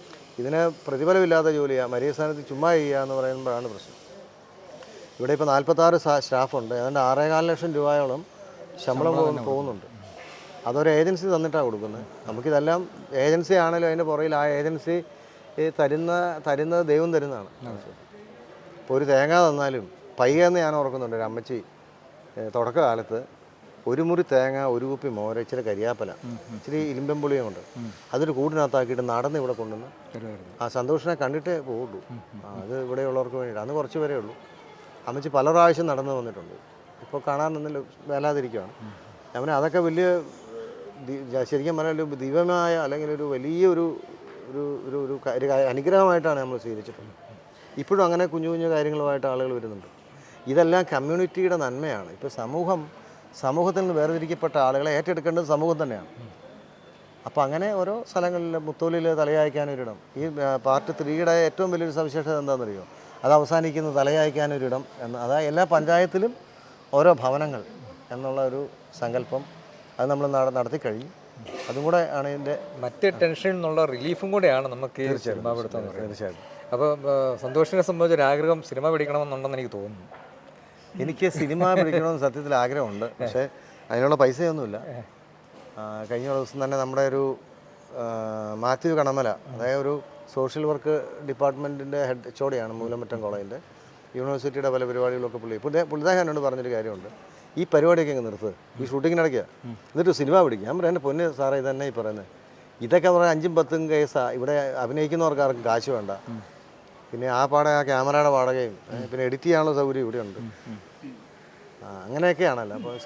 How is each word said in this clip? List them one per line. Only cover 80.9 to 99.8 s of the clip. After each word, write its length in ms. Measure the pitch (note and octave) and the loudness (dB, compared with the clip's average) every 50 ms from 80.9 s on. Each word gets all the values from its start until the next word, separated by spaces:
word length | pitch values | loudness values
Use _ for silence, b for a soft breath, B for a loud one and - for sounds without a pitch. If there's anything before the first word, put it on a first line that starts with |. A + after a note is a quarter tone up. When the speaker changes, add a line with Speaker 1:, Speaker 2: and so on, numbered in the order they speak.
| - F#3 | -8 -6
Speaker 1:
എനിക്ക് 240 | C3 D#3 D#3+ - F#3+ F3+ E3+ D#3 | -6 -6 -2 0 0 0 0 0
സിനിമ 240 | D#3 C#3 D#3 E3+ F3+ F#3 F#3 F#3+ | -2 -2 0 2 4 4 4 4
പിടിക്കണമെന്ന് 440 | F3 D#3+ D#3+ E3+ D#3+ E3 E3 C#3+ C#3 | 4 4 2 2 2 0 0 0 0
സത്യത്തിൽ 280 | C#3 A#2 C#3+ C#3+ C#3+ C#3+ B2 | 0 0 -2 -2 0 2 2
ആഗ്രഹമുണ്ട്, 440 | B2 B2 C3+ D3 C3 G#2+ G2+ G2+ A2+ A#2 - - | 2 2 0 -2 -2 -4 -4 -6 -6 -8 -6 -6
പക്ഷേ 220 | B2+ A#2 G#2+ B2 C3+ C#3 B B B B B B B - | -6 -4 -2 -2 -2 -4 B B B B B B B -4
അതിനുള്ള 260 | A2+ A#2+ C3 C#3+ D3+ C#3 | 0 2 4 4 6 6
പൈസയൊന്നുമില്ല. 540 | C#3 C3 B2+ C3+ E3+ E3 D#3 D3+ C3 G#2+ G2+ A2 C3+ D3+ B2+ A#2+ A2+ - - - - - - - - - - - - - - A2 | 6 4 4 2 0 -2 -2 -2 -4 -6 -8 -8 -10 -12 -12 -12 -14 -16 -20 -20 -20 -20 -20 -20 -20 -20 -20 -20 -20 -18 -14 -12
ആ, 40 | G#2+ G#2+ G#2+ G#2+ A2 G#2 | -10 -10 -10 -10 -8 -6
കഴിഞ്ഞ 180 | A#2+ A#2 B2+ C#3 C#3 | -6 -4 -2 -2 -2
ദിവസം 220 | C3+ C3 A#2 - C#3 C3+ | -2 -4 -4 -6 -6 -4
തന്നെ 120 | C3 C#3 C3+ | -2 -2 -2
നമ്മുടെ 220 | C3 C3 C3 C3+ C#3 C3+ | -2 0 0 2 2 2
ഒരു, 120 | C3 C#3 C#3 C3+ C3 - - - - - - - - - - - B2 C3 | 2 0 0 0 -2 -6 -10 -18 -20 -20 -20 -20 -20 -20 -20 -14 -10 -8
ആ, 20 | A#2 A2+ A2+ A2 A2 A2 G#2+ A2 G#2+ G#2+ G#2+ A2 A#2 | -8 -6 -6 -6 -6 -6 -6 -6 -8 -8 -6 -2 0
മാത്യു 280 | B2+ C3 C3+ - E3+ D#3+ D#3 | 2 2 2 2 2 2 4
കണമല, 300 | C#3+ C#3 C3+ C#3 B2+ A2 G2 - - - B2+ | 2 2 2 2 0 0 -2 -4 -8 -12 -8
അതായത് 260 | A2 A#2 B2+ C3+ C#3 C3+ | -4 -2 -2 0 0 0
ഒരു 100 | C#3 D3 C#3+ - - - - - - - | -2 -2 -4 -6 -12 -18 -20 -20 -8 -4
സോഷ്യൽ 300 | C3+ C3 C3 - D3+ D3+ D3+ | -2 -2 -2 -2 -2 0 0
വർക്ക് 240 | D3+ C3+ - D3+ D3+ D3 B2+ - - - D3 C3+ | 0 0 0 0 0 0 -2 -6 -10 -10 -8 -8
ഡിപ്പാർട്ട്മെന്റിന്റെ 720 | C3+ A#2+ C#3+ C#3 C3+ C3+ D3 C#3+ C#3+ C#3 C#3 C#3 C#3+ C#3+ C#3 B2+ | -2 0 0 0 0 0 -6 -8 -8 -8 -8 -6 -4 -2 -2 -2
ഹെഡ് 180 | B2+ B2 A2+ B2 | -4 -6 -8 -12
എച്ച് 120 | - - C3+ | -6 -4 -4
ഒ 40 | C#3 | -2
ഡി 60 | C3+ B2 A2+ | -2 -2 -4
ആണ് 80 | A2+ A2+ A2+ | -6 -6 -6
മൂലമറ്റം 380 | A#2 A#2 A#2+ A#2+ A#2+ - B2 A2+ G#2+ | -6 -6 -6 -6 -8 -8 -8 -6 -6
കോളേജിന്റെ. 340 | G2+ G#2 G2+ G2+ G2 A#2+ D3 B B B B B B B B B - - | -6 -6 -6 -8 -10 -12 -14 B B B B B B B B B -12 -8
യൂണിവേഴ്സിറ്റിയുടെ 540 | B2+ B2+ C#3 C#3 C3 B2 C#3+ B2+ C#3 C3+ C3+ B2+ | -6 -4 -2 -2 -2 -4 -4 -4 -2 0 0 0
പല 80 | B2+ B2+ B2 | 0 0 0
പരിപാടികളൊക്കെ 480 | B2 B2 B2 B2 B2+ B2+ B2 A#2+ A#2 A#2+ | 0 0 0 0 0 -2 -4 -6 -6 -8
പുള്ളി, 140 | A2 A#2 A2 G#2 - | -8 -8 -8 -6 -4
പുള്ളി, 140 | D3 D3 E3 E3+ D3+ | -2 0 0 0 0
പുള്ളിദ്ദേഹം 300 | D3+ D3+ D3 F3+ F#3 F3+ F3 | -2 0 2 2 2 2 2
എന്നോട് 160 | D#3+ D3+ D3+ C#3 | 0 0 0 0
പറഞ്ഞൊരു 260 | C3+ B2+ B2+ B2 B2 A#2+ | -2 -2 -2 -4 -2 -2
കാര്യമുണ്ട്, 320 | A2 A2 A2 G#2 F#2 F2+ G#2 - - - B B B B B - D#3 | -2 -4 -4 -8 -10 -12 -16 -18 -20 -20 B B B B B -6 -6
"ഈ 20 | F3 - | 0 2
പരിപാടിയൊക്കെ 400 | - D3+ D3+ E3+ F3 E3 D#3+ D3 C#3+ | 4 6 6 6 6 6 4 2 0
അങ്ങ് 100 | C3 A#2 A2 | -2 -4 -4
നിർത്ത്, 220 | G#2 F#2+ G#2+ G#2 F2+ - - - - A#2+ | -6 -6 -6 -6 -6 -8 -14 -14 -10 -8
ഈ 60 | C3+ A#2+ | -6 -4
ഷൂട്ടിങ്ങിനിടയ്ക്കാ, 540 | C3 C#3 C3+ E3 E3+ E3+ D#3+ D#3+ B2+ A2+ - - - - - A#2+ A#2 G2+ | -2 0 0 2 4 4 4 4 2 0 -2 -4 -10 -16 -14 -14 -14 -14